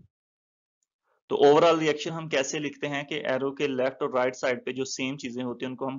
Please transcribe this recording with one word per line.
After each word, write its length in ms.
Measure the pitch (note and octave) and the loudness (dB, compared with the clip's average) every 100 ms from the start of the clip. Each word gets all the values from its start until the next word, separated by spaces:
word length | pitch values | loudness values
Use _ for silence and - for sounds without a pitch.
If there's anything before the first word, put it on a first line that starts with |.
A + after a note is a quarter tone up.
| - _ _ _ _ _ _ _ _ _ _ _ - | -20 _ _ _ _ _ _ _ _ _ _ _ -4
तो 60 | B2 C#3+ | 6 8
overall 340 | D3+ E3+ D#3+ | 8 8 6
reaction 320 | D#3 D3 F3 | 2 0 -2
हम 160 | E3 D#3+ | -6 -2
कैसे 300 | D3+ C3+ D#3 | -2 0 -2
लिखते 280 | C#3+ - D3 | -6 -6 -6
हैं 180 | C#3+ D3 | -6 -6
कि 100 | D3+ - | -6 -2
एरो 240 | C3 C#3 | -2 -2
के 160 | C#3 C#3+ | -2 -2
left 340 | B2+ C3 C3+ | 0 -2 -2
और 120 | C#3+ B2+ | -2 0
right 200 | B2+ B2+ | 0 0
side 280 | C#3 B2 C3 | -4 -4 -4
पे 80 | |
जो 120 | B2+ C3 | -6 -6
same 300 | - C3 C#3+ | -4 -6 -6
चीजें 240 | B2+ A#2+ | -8 -6
होती 220 | B2+ A#2 B2+ | -6 -6 -8
हैं 40 | |
उनको 160 | B2+ | -8
हम 120 | C3+ | -8